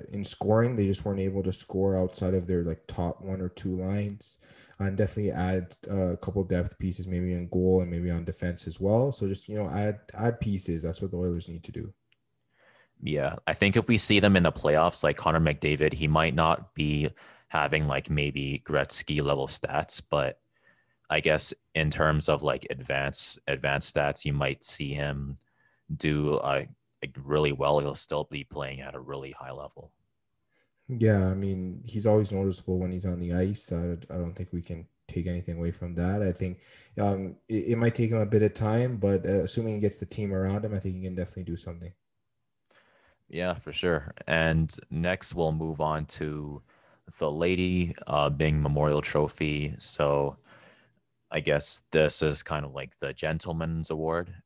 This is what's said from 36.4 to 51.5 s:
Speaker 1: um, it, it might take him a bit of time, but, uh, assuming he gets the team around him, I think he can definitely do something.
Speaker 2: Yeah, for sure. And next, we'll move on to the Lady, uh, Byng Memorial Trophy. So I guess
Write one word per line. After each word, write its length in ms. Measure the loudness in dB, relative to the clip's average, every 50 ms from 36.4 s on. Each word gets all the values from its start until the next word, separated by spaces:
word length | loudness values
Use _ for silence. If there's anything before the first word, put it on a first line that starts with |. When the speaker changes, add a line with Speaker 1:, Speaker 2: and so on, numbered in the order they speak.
| -4 -6 -6 -10 _ -20 -20 -20 -20 _ -4 0
Speaker 1:
um, 380 | 0 0 0 0 -4 -8 -10 -14 _ -4
it, 200 | -2 -2 0 0
it 100 | 2 4
might 160 | 4 2 4
take 160 | 2 0 2
him 80 | 2 2
a 80 | 2
bit 160 | 4 6 6
of 120 | 6 4 2
time, 420 | 0 0 2 2 2 2 0 0
but, 280 | 0 2 2 2 2 2
uh, 160 | 2 2 2
assuming 320 | 2 0 -2 -2 -2 -2 -2
he 60 | 0
gets 160 | 0 0 0
the 100 | -2 -10
team 260 | -8 -6 -6 -4 -2
around 320 | 0 0 0 0 0 -2 -2
him, 100 | -2 -4
I 60 | -4
think 160 | -4 -4 -6
he 60 | -4
can 120 | -6 -6 -4
definitely 300 | -4 -6 -6 -6 -10 -8
do 120 | -8 -8
something. 360 | -8 -8 -12 -12 -12 -14 -16 -16 _ _ _ _ _ _ _ _ _ _ _ _ _ _ _ _ _ _ _ _ _ _ _ _ _ _ _
Speaker 2:
Yeah, 260 | -6 -4 -2 -2 -4
for 180 | -4 -8 -10
sure. 400 | -8 -2 0 2 2 0 -2 -6 -14 -12 -2
And 480 | 2 4 4 6 6 4 4 2 0 -4 -12 -12 _
next, 440 | -4 -2 0 0 -2 -2 -4 -6 -2
we'll 180 | 0 0 0
move 280 | 0 -2 -4 -4 -2 -2
on 260 | 0 0 0 -2 -4
to 560 | -6 -6 -6 -6 -6 -6 -6 -8 -10 -12 -14 -16 _ _ _ _ _ _ _ _ -20 -6 -2
the 120 | -2 -2
Lady, 640 | 0 2 2 2 4 4 2 2 2 2 2 0 -2 -8 -4 0
uh, 220 | 2 2 2 2
Byng 300 | 2 2 2 4 4 4
Memorial 420 | 2 2 2 4 4 4 2 2
Trophy. 720 | 0 0 2 2 0 0 -2 -2 -2 -2 0 -2 -4 -4 -6 -4
So 580 | -4 -4 0 0 2 2 2 2 0 -2 -4 -8 _ -20 -20 -20 -20 -20 -20 _ _ _ _ _ _ _ _ _ _ _
I 80 | -6 -2
guess 440 | 0 2